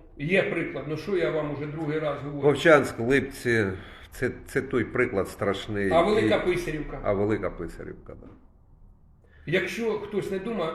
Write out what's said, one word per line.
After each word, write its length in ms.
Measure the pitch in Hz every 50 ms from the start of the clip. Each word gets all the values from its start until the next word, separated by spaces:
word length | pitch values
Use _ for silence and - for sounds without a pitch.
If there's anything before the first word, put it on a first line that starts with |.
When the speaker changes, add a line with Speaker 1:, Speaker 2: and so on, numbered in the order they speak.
| - - -
Speaker 1:
є 260 | 139 143 160 190 190 -
приклад, 420 | - 165 170 151 - - 139 131
ну 100 | 147 156
що 200 | - - 202 196
я 140 | 175 160 151
вам 200 | 160 156 147 147 143
уже 120 | 127 147
другий 340 | 147 143 165 160 147 151 156
раз 180 | 156 147 139 - 135
говорю. 180 | 143 147 143 135
Speaker 2:
Вовчанськ, 520 | 147 135 - - 170 156 139 123 - - -
Липці, 680 | 113 120 139 139 - - - - - 123 117 113 104 95 95 95 - - - - - -
це, 200 | - - 131 117 - - -
це 160 | - - 139
той 220 | - - - 120 107
приклад 440 | - - 120 127 - - 98 87
страшний. 640 | - - - 107 98 95 - - - 107 101 101 95
Speaker 1:
А 100 | - 170
Велика 340 | 185 202 214 214 208 214 208
Speaker 2:
І 100 | 185 -
Speaker 1:
Писарівка? 540 | 185 175 - - 160 151 151 143 - 139 131 -
Speaker 2:
А 100 | 101 101
Велика 360 | 98 104 107 110 101 95 87
Писарівка, 640 | - - 85 80 - - 80 80 82 - - - 71 -
да. 60 | - - - - - - - - - - - - - - - - - - - - - - - - -
Speaker 1:
Якщо 540 | 143 160 185 185 - - 220 233 220 202 208
хтось 320 | 208 - 208 190 - -
не 80 | 190 190
думає, 320 | - 233 226 196 165 160